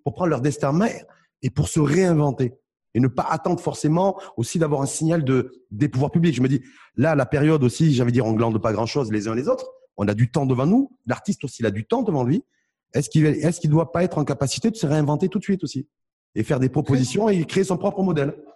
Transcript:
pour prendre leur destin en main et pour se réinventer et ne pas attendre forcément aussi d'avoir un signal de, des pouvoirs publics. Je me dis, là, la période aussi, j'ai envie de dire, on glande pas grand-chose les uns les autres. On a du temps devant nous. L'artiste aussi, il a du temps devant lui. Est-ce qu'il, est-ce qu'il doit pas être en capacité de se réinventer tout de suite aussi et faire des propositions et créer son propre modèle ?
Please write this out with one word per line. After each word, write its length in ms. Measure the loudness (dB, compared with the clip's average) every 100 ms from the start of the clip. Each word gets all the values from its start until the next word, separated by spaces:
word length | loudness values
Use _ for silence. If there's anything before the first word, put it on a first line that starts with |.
pour 100 | -8
prendre 160 | -4 -2
leur 100 | 0
destin 300 | -2 -2 0
en 40 |
main 140 | 2 0 -2 -14 _ _ _
et 80 | -6
pour 180 | -2 -2
se 120 | 0
réinventer 720 | 2 4 4 4 2 0 -4 -4 _ _ _
et 60 | 0
ne 60 | 0
pas 160 | 0
attendre 380 | -2 -2 -2 -2
forcément 600 | -4 -4 0 2 2 -2 -8 -6
aussi 220 | -4 0
d'avoir 240 | 0 0
un 40 | -2
signal 380 | -2 0 0
de, 400 | 2 0 0 -8 _
des 180 | -4 -2
pouvoirs 220 | 0 0
publics. 240 | 2 2
Je 80 | 2
me 60 | 2
dis, 140 | 0 -2 -16 -10 0
là, 180 | 2
la 120 | 2 0
période 360 | 2 4 4
aussi, 300 | 2 4 2
j'ai 100 | 4
envie 80 | 2
de 40 |
dire, 120 | 2 2
on 60 |
glande 280 | 0 0 0
pas 120 | 0
grand-chose 400 | 0 -2 -2 -2
les 160 | -2 -2
uns 60 |
les 140 | -4 -2
autres. 220 | -4 -4 -18 _ -4
On 120 | -2
a 60 |
du 160 | 0 0
temps 140 | 0 0
devant 200 | 0 2
nous. 300 | 2 0 -6 -6
L'artiste 380 | -4 -4 -6
aussi, 180 | -6 -4
il 40 | -2
a 40 |
du 160 | -2 -2
temps 160 | -2
devant 220 | 0 0
lui. 180 | 0 0 -4 _ _ _ _
Est-ce 140 | -4 0
qu'il, 140 | 2 2
est-ce 340 | 2 -2 -2
qu'il 100 | 0
doit 220 | 2 0
pas 100 | -2
être 160 | -2 -2
en 60 |
capacité 460 | -4 -2 -4 -2 -4
de 40 | -2
se 100 | -2
réinventer 420 | 0 0 0 -2
tout 100 | -2
de 60 |
suite 180 | -4 -4
aussi 260 | -4 -8 -10 _ _ _ _
et 80 | -6
faire 160 | -2 0
des 100 | 0
propositions 600 | 0 0 0 0 0 0
et 160 | 0
créer 180 | 0 -2
son 140 | 0 0
propre 240 | -2 -2
modèle ? 320 | 0 0 -2 -4 -16